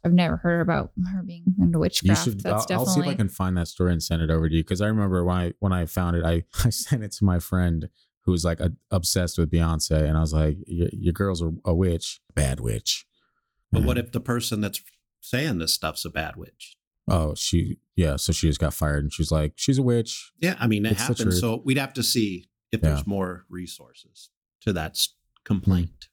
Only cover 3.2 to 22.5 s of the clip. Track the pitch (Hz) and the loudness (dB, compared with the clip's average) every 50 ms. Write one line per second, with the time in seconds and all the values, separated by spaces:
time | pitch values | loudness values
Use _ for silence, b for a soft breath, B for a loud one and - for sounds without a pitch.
3.2 | 107 95 - - 95 92 92 90 85 - - - 90 90 87 82 - - 85 82 | 0 -2 0 -2 -2 0 0 0 -2 -4 -2 0 2 2 2 0 0 -2 0 0
4.2 | 82 78 82 80 80 80 80 82 78 - 98 90 104 107 110 110 101 98 92 90 | 2 2 2 2 2 2 2 0 0 0 -2 0 0 0 2 2 2 2 2 2
5.2 | 87 90 90 90 87 82 - _ 101 98 92 90 85 78 - 92 90 87 85 85 | 2 2 0 0 -2 -4 -4 _ 0 0 0 0 -2 -2 -2 -2 0 0 0 0
6.2 | 85 82 85 85 85 _ - - - 120 - - - - 147 120 107 98 - - | 2 2 0 0 -2 _ -4 0 0 0 0 0 -2 -2 -2 -4 -4 -8 -2 0
7.2 | 104 98 90 87 - - - 90 90 87 82 80 76 - _ _ _ _ _ _ | 2 2 2 2 -2 -2 0 0 2 2 0 -2 -4 -8 _ _ _ _ _ _
8.2 | _ - 90 85 82 87 82 - - 87 82 _ _ _ - 95 85 - - 95 | _ 0 0 2 2 -2 -2 0 -2 -4 -4 _ _ _ -2 -2 0 0 0 0
9.2 | 90 85 - - 82 78 85 82 82 82 82 78 - - 78 78 78 73 78 80 | 0 0 0 0 0 2 2 2 2 2 0 -2 -2 0 2 2 2 2 2 2
10.2 | 80 76 78 78 78 78 76 95 - - 85 82 87 - - - - 87 85 - | 0 2 2 2 2 2 0 -2 -8 -8 -2 -2 -2 -2 -2 -2 -2 -2 0 0
11.2 | 98 98 92 82 85 80 82 - _ 92 82 82 95 90 85 82 - - - - | -2 -2 -2 -2 -2 -4 -4 -4 _ 0 2 2 2 2 0 -2 -4 -8 -12 -14
12.2 | _ _ _ - 73 65 65 - 62 58 55 55 - - - - - _ _ _ | _ _ _ 0 0 0 0 -2 -2 -4 -4 -4 -4 -4 -6 -6 -8 _ _ _
13.2 | _ _ _ _ _ _ _ _ _ _ - 110 107 120 123 120 120 - - 117 | _ _ _ _ _ _ _ _ _ _ 2 2 4 2 2 0 -2 -4 -6 -6
14.2 | - - 120 120 120 - 120 107 104 101 - - _ - _ _ _ _ _ _ | -2 -2 -2 -2 -2 -2 -4 -4 -4 -4 -6 -8 _ -14 _ _ _ _ _ _
15.2 | - - - 123 147 160 110 85 80 78 - - - 80 78 - - 82 78 80 | -8 -4 -2 -2 0 0 -2 -2 -2 -2 -2 -2 -2 -6 -6 -6 -10 -6 -6 -6
16.2 | 80 78 - - - - _ _ - - - _ _ _ _ _ _ - - 85 | -6 -6 -10 -12 -16 -18 _ _ -20 -20 -20 _ _ _ _ _ _ 0 0 2
17.2 | 80 76 71 - - - - 85 - - - _ _ _ _ - 87 78 69 67 | 0 0 -2 -4 -2 0 2 2 2 0 -6 _ _ _ _ 0 2 2 0 -2
18.2 | - - 82 - - 80 71 - 80 76 - - 80 76 73 73 73 73 - - | -2 -2 0 2 2 2 2 2 -2 -2 -2 -2 -2 0 0 0 -2 -4 -2 -4
19.2 | 80 - 82 78 76 76 - - - - 135 135 135 123 120 117 113 - - - | -2 0 2 0 0 -2 -4 -2 0 0 2 2 2 2 2 2 0 -4 -8 -12
20.2 | - - _ _ 165 180 185 - 117 117 107 104 104 113 107 95 120 127 120 - | -14 -18 _ _ -2 -2 -2 0 0 2 2 2 2 2 0 0 0 -2 -2 0
21.2 | 113 101 92 90 101 117 113 117 - 135 131 143 135 131 - 131 113 - - 127 | 0 2 2 2 2 0 -2 -2 -2 0 0 0 0 -4 -4 -4 -2 0 0 0
22.2 | 107 101 92 87 - _ | 0 -2 -4 -8 -12 _